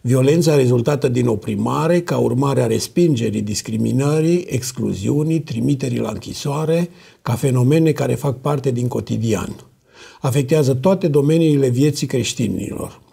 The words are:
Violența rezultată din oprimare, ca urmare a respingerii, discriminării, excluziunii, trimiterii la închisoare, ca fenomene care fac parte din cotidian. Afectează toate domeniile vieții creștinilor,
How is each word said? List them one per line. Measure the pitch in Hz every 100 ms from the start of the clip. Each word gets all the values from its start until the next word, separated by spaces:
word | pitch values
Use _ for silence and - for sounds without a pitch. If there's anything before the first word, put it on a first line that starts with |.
Violența | 120 131 131 165 165 147
rezultată | 127 123 117 143 131
din | 123 120
oprimare, | 107 - 104 113 135 160 175
ca | 170 131
urmare | 117 123 139 139
a | 120
respingerii, | 113 - - 175 131 113 104
discriminării, | 104 107 - 113 113 120 143 156 160 175 -
excluziunii, | 127 - - 107 95 104 143 156 160
trimiterii | 156 113 123 143 135 120
la | 113
închisoare, | 104 - - 147 143 160 165 175 - - _
ca | -
fenomene | 117 139 127 123 160 160
care | 147 131
fac | 123 143 127
parte | 147 147 135
din | 120 123
cotidian. | 117 104 113 113 101 - - - _ _ - - -
Afectează | 135 127 131 156 135
toate | 131 190 190 180
domeniile | 147 139 160 165 143 135
vieții | 123 147 143 135
creștinilor, | 127 113 - 113 95 - - - - _